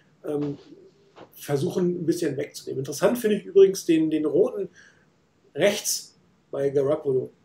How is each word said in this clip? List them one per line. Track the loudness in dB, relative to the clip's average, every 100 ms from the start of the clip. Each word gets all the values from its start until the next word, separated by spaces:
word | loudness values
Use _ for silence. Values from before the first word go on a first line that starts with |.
| _ _
ähm, | -8 -4 -4 -8 -16 -20 -20 _ _ -20 -20
versuchen, | -16 -4 -2 -2 0 0 0
ein | -2
bisschen | -2 -2 -4
wegzunehmen. | -8 -10 -10 -8
Interessant | -8 0 0 2
finde | 0 -2
ich |
übrigens | 2 6 6 6
den, | 2 2 2
den | 0 0
roten | 2 2 0 -10 -12 -20 _ _ _ _ _ _ 0
rechts | 0 0 -6 -8 -8 _ _ _ -12
bei | -4 0
Garoppolo. | 0 0 -2 0 -2 -2 _